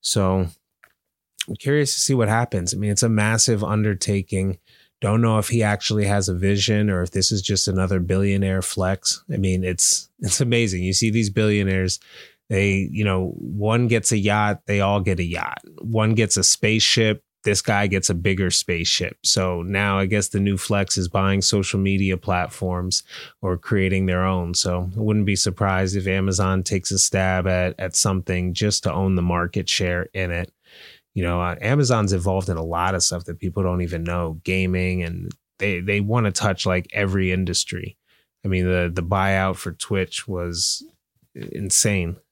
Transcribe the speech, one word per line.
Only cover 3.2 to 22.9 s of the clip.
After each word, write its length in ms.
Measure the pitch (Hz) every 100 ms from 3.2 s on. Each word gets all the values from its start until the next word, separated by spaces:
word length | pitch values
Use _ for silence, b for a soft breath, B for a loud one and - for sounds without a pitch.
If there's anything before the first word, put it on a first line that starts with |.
| 104 110 - 107
undertaking. 960 | 107 107 107 98 - 98 92 95 95 90 b b b b
Don't 220 | 101 110
know 160 | 117 110
if 100 | 104
he 160 | 117
actually 420 | 107 104 - 107 101
has 220 | 101 95
a 80 | 90
vision 540 | 98 101 92 104 104
or 140 | 92
if 80 | 90
this 200 | 98 92
is 100 | 104
just 280 | - 98 -
another 300 | 95 92 95
billionaire 600 | 87 95 98 98 95 95
flex. 600 | - - 92 98 - - -
I 60 | 143
mean, 260 | 95 92
it's, 460 | 92 90 - - - _
it's 220 | 98 -
amazing. 420 | 127 120 113 92
You 100 | 92
see 160 | 95 110
these 200 | 110 107
billionaires, 680 | 98 107 104 98 95 92 - B B B B _
they, 400 | 95 101 98 95
you 120 | 101
know, 300 | 104 95 92 50
one 500 | 57 98 104 117 120
gets 240 | 117 -
a 60 | 110
yacht, 460 | 101 104 104 101 -
they 140 | 101
all 180 | 98 101
get 200 | 95 92
a 40 |
yacht. 380 | 85 82 - - - -
One 340 | - 110 107
gets 240 | 110 107 -
a 60 |
spaceship, 800 | 92 - 113 110 - - 110 107 _ _
this 180 | - 101
guy 260 | - 104 104
gets 220 | 95 -
a 40 |
bigger 380 | 85 90 95 92
spaceship. 680 | - - 87 85 - 87 -
So 400 | - - 92 87
now 340 | 87 101 101 98
I 80 | 98
guess 240 | 104 98
the 100 | 101
new 180 | 98 98
flex 400 | - 101 95 -
is 100 | 90
buying 340 | 98 95 98
social 380 | - 104 98 101
media 360 | 98 98 98 92
platforms 880 | - 90 87 - 92 90 92